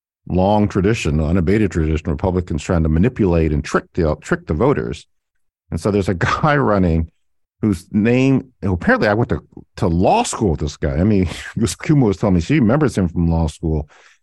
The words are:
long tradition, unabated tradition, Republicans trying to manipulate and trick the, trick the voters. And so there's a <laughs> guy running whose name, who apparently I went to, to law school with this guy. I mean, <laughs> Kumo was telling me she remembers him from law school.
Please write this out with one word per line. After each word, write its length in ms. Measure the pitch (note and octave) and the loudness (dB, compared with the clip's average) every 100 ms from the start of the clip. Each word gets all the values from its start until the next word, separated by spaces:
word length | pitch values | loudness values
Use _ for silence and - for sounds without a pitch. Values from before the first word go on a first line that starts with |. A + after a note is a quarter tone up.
| _ _ - | _ _ -4
long 400 | F2 F#2+ G#2+ G2+ | 0 2 2 2
tradition, 520 | G#2 F#2+ A#2 E2 D2+ | 0 0 0 -2 -2
unabated 520 | D#2 F#2 D#2+ G#2+ G2 | 0 0 2 2 0
tradition, 380 | E2+ D#2 D#2 F2+ | 0 -2 -2 -4
Republicans 540 | C#2 F#2+ F2+ E2+ D#2 | -2 -2 -2 -2 -4
trying 200 | - F2 | -2 0
to 60 | D#2+ | 2
manipulate 640 | D#2+ A#2 - F#2+ E2+ D#2+ | 2 0 0 0 2 2
and 120 | D2+ | -2
trick 220 | - F#3 - | -2 -4 -4
the, 220 | - D#2+ D2+ | -2 -2 -2
trick 320 | - E3+ - | -4 -6 -4
the 60 | |
voters. 520 | D3+ C3 B2+ A#1 - - _ _ _ _ _ - | 0 0 0 -4 -8 -14 _ _ _ _ _ -10
And 100 | E2+ | -4
so 120 | A2 | -2
there's 180 | G2+ F#2+ | 0 0
a 40 | |
<laughs> 20 | F2 | -2
guy 420 | - - D#3 C#3+ | -2 0 0 2
running 540 | A2+ G2+ F2+ E2 D#2+ _ _ _ _ _ | 2 2 2 0 -2 _ _ _ _ _
whose 300 | A2 F2+ - | -2 -2 -2
name, 600 | G#2 A2 B2 C3+ C3+ - _ | 0 2 2 2 2 -2 _
who 120 | G2+ | -4
apparently 340 | F2 - B3+ G#2+ | -2 0 2 2
I 60 | |
went 160 | G#2+ A#2+ | 2 0
to, 160 | D2 - - - - | -4 -8 -20 -20 -4
to 120 | G2 | -2
law 360 | E2+ A2+ G#3 | 2 2 2
school 280 | B2 - G#2 | -2 -2 -2
with 100 | C#2+ | -2
this 160 | D2+ - | -4 -4
guy. 160 | D2+ | -4
I 100 | C#2 | 0
mean, 240 | G2+ G2+ F2 - - - | 2 2 0 -4 -10 -4
<laughs> 280 | A2+ - | -4 -2
Kumo 240 | - D3 A2+ | 0 2 2
was 100 | F#2+ | 2
telling 180 | G#2 F2+ | 0 0
me 60 | |
she 180 | E2 D3+ | 2 2
remembers 380 | G#2 D3 C3+ - | 2 2 0 0
him 100 | F2 | -2
from 220 | F2 E2 | 0 0
law 180 | E2 D#2+ | 0 -2
school. 420 | - E2 D#2 - - - _ | -4 -4 -4 -6 -14 -20 _